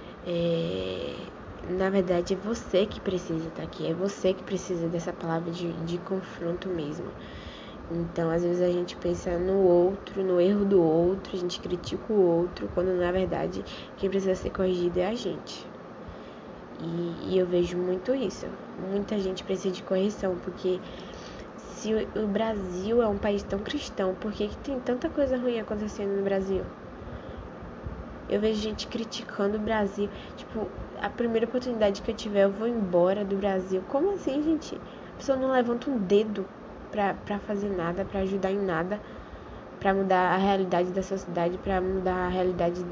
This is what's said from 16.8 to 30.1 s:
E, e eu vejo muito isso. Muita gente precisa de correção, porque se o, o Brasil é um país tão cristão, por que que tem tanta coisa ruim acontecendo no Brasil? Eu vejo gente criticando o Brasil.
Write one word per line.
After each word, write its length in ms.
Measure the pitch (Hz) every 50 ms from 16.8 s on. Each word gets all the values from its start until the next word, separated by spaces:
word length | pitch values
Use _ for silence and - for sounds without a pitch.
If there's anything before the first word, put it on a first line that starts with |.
E, 540 | 160 165 170 170 170 170 170 - - - 185
e 40 | 185
eu 80 | 185
vejo 300 | 175 180 175 175 175 180
muito 380 | 180 180 180 180 185 - - 262
isso. 320 | 269 254 - - - - - - - - - - -
Muita 400 | 180 190 196 202 202 - 220 208
gente 240 | 190 190 190 175 -
precisa 320 | - 190 185 - 196 180
de 80 | - -
correção, 540 | - 196 185 190 208 208 - - 190 180 175 -
porque 360 | 190 175 - - 185 185 180 - - - - - - - - - - - - - - -
se 380 | - - - - - - 214 220
o, 300 | 214 - - - 202 220
o 20 |
Brasil 760 | 208 196 202 220 226 220 208 190 180 175 180 190 208 233 240 233
é 60 | 214
um 100 | 202 202
país 240 | 214 214 208 202 190
tão 160 | - - 202
cristão, 560 | 214 - - 294 - - - - 196 185 185
por 180 | - - 214 202
que 160 | - 208 208
que 80 | - -
tem 200 | - - 277 254
tanta 280 | 254 254 247 247 - 320
coisa 280 | - 302 285 262 262
ruim 220 | 254 240 254 240 226
acontecendo 580 | 208 - 214 208 214 214 - - 208 196 196
no 60 | 196 196
Brasil? 400 | 196 196 190 190 190 196 185 - - - - - - - - - - - - - - - - - - - - - - - - - - - - - - - - - -
Eu 120 | - 202
vejo 200 | 208 220 220 214
gente 260 | 208 214 214 - -
criticando 680 | - - 226 226 226 - - - - - - 202 202 208
o 40 | 214
Brasil. 480 | 214 214 226 220 208 196 196 202 202 202